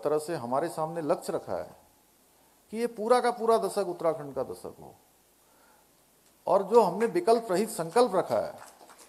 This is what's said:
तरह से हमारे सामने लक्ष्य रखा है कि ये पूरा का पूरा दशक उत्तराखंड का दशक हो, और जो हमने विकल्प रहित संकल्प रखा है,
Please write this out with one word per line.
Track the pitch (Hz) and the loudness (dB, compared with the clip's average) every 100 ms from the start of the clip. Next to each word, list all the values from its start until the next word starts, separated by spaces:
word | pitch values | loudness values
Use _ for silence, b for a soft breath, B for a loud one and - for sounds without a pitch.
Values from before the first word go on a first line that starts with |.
तरह | 147 151 | -2 -2
से | 151 | -2
हमारे | 165 120 131 165 | -6 -2 -2 -2
सामने | 165 156 170 | -4 -6 -4
लक्ष्य | 151 - - | -2 -2 -2
रखा | 160 - 90 | -6 -6 -6
है | - - _ _ _ _ _ b b b _ | -8 -16 _ _ _ _ _ b b b _
कि | 214 | -6
ये | 233 | -6
पूरा | 233 214 247 | -4 2 4
का | 240 | 4
पूरा | 233 226 226 | 0 2 4
दशक | 190 202 185 | 2 -2 -4
उत्तराखंड | 175 165 151 143 | -2 -2 -2 -4
का | 135 | -6
दशक | 117 90 82 - | -8 -8 -14 -16
हो, | 69 - _ _ _ _ b b b b b _ _ _ _ _ - | -20 -20 _ _ _ _ b b b b b _ _ _ _ _ 0
और | 196 | 0
जो | 185 233 | 4 6
हमने | 190 185 226 | 6 2 0
विकल्प | 175 175 233 233 | 2 4 2 2
रहित | 180 220 | 0 0
संकल्प | - 165 240 247 | -4 -2 2 2
रखा | 185 - 110 | 2 0 -2
है, | 87 - - - - - | -2 -8 -18 -20 -20 -20